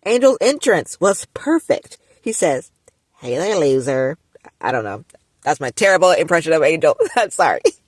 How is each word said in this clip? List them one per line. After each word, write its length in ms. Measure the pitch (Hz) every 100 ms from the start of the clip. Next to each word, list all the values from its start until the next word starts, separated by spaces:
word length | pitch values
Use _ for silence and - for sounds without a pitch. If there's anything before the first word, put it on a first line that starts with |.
Angel's 340 | - 240 262 262
entrance 580 | - 285 - 185 120 -
was 260 | 185 196 -
perfect. 640 | - - 330 - - - - _ _
He 100 | -
says, 400 | - 180 135 - _ _ _ _ _
Hey 180 | 131 127
there, 200 | 185 208
loser. 600 | 147 135 127 131 131 156 _ _ - _
I 100 | -
don't 120 | 123
know. 220 | 107 101 - _ _ _
That's 160 | - 147
my 100 | 131
terrible 400 | - 196 185 180
impression 420 | 180 - 170 156
of 100 | 160
Angel. 340 | 147 160 156 - 440
<laughs> 80 | -
I'm 160 | 214
sorry. 300 | - 170 85 - -